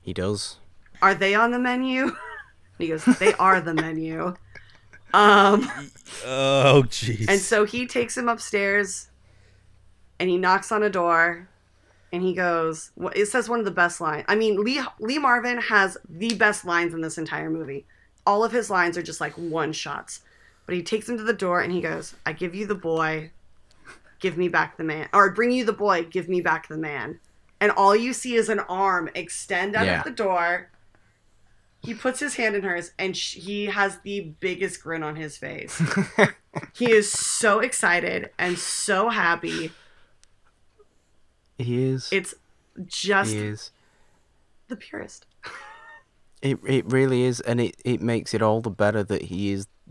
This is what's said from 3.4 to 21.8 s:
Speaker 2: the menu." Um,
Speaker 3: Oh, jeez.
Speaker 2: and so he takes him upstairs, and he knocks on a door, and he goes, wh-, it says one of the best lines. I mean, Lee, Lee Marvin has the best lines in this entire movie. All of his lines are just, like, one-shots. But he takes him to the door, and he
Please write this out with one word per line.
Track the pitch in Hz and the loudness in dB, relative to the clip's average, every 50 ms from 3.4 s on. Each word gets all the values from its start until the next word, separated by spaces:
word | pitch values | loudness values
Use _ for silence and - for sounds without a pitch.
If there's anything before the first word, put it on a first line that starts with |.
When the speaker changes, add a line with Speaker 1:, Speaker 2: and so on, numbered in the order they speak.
| 180 190 190 185 | 4 4 4 4
Speaker 2:
the | 156 170 165 | 2 0 -2
menu." | 156 160 160 160 160 160 160 160 160 165 180 180 - - - - - - - - - _ - - - - - - | -2 -2 -2 -4 -4 -6 -6 -6 -4 -4 -4 -6 -8 -14 -20 -20 -20 -20 -20 -20 -20 _ -20 -20 -20 -10 2 4
Um, | 190 208 208 202 202 196 196 202 208 254 - - - 143 135 - - - - - - - | 6 8 10 10 10 8 8 6 6 2 0 -6 -10 -12 -14 -18 -20 -20 -18 -16 -12 -8
Speaker 3:
Oh, | 123 131 131 135 135 139 139 131 139 131 143 131 120 | -6 -2 0 2 4 4 6 8 10 10 8 8 6
jeez. | - - 117 113 113 101 113 - | 0 -4 -2 -2 -2 0 2 2
Speaker 2:
and | 190 196 | 2 2
so | 190 - 233 208 208 | 2 2 2 2 2
he | 208 - 240 247 | 2 0 -4 -6
takes | 247 - 254 240 226 - 254 | -2 -2 -2 -2 -2 -4 -4
him | 247 240 | -2 -2
upstairs, | 233 226 - - - 202 202 196 196 208 202 185 190 - - - _ _ _ _ - - - - _ _ _ - - _ _ - - _ _ - _ _ | -2 -4 -6 -4 -2 0 0 2 2 0 0 0 -4 -10 -12 -16 _ _ _ _ -20 -20 -20 -20 _ _ _ -20 -20 _ _ -20 -20 _ _ -20 _ _
and | 170 185 | 0 2
he | 180 | 2
knocks | 180 185 180 185 196 196 - | 2 4 4 4 2 2 0
on | 226 208 208 | 0 0 0
a | 208 | 0
door, | 190 185 175 170 170 165 165 175 170 170 180 - _ _ _ _ _ _ _ _ _ _ _ _ - | 0 2 2 4 4 4 4 4 2 -4 -12 -20 _ _ _ _ _ _ _ _ _ _ _ _ -6
and | 175 185 | -2 0
he | 185 175 | 0 0
goes, | 185 180 175 170 165 160 160 160 156 - - _ - 170 | 0 0 0 2 2 0 -2 -4 -6 -12 -16 _ -8 -8
wh-, | - - | -4 0
it | - 208 | 0 0
says | 208 - 254 214 214 | 0 0 -2 -2 0
one | 240 233 | -2 -2
of | 220 | -2
the | 202 | -2
best | 170 185 175 175 170 - | 2 2 2 2 0 -2
lines. | 175 156 151 147 - - | -4 -4 -4 -4 -2 0
I | 190 | 0
mean, | 214 226 220 208 190 208 | 2 2 2 2 2 0
Lee, | 240 269 285 262 - - - | 0 -2 -2 -4 -8 -10 -8
Lee | 214 220 269 302 | -6 -4 -2 0
Marvin | 285 262 240 240 233 247 247 240 | 2 2 2 2 2 -2 -4 -4
has | 220 - 226 208 190 185 - - - | -2 2 4 4 4 4 0 -6 -16
the | - 160 165 202 233 226 | -18 -10 -6 -2 -2 2
best | 180 - 165 202 - - | 4 4 2 2 0 -2
lines | 175 170 170 170 170 165 | -2 0 0 0 0 -2
in | 165 | -4
this | 160 160 160 | -6 -6 -4
entire | - 160 156 156 156 156 160 | -6 -6 -6 -6 -6 -4 -4
movie. | 160 165 160 135 139 139 - _ _ _ _ _ _ _ _ | -4 -6 -6 -8 -10 -12 -12 _ _ _ _ _ _ _ _
All | - 202 208 226 | 2 2 4 2
of | 226 202 | 2 0
his | 247 220 185 | -2 -2 0
lines | 202 180 175 175 160 180 | 0 2 2 2 0 -4
are | 165 | -6
just, | 165 160 - 165 | -8 -8 -8 -8
like, | 147 - - | -8 -8 -8
one-shots. | 170 165 156 160 151 151 156 - - 156 143 - - - - - - _ _ _ _ _ _ _ _ | -8 -4 -2 -2 -2 -2 -4 -6 -8 -8 -8 -10 -10 -12 -16 -18 -18 _ _ _ _ _ _ _ _
But | - 175 | -6 -6
he | 180 170 | -6 -4
takes | - 226 220 220 - | -2 -4 -4 -2 -4
him | 240 | -6
to | 226 214 | -4 -2
the | 220 233 | -2 -2
door, | 185 196 185 175 175 - | -2 0 0 2 2 0
and | - 180 | 0 -2
he | 180 | -2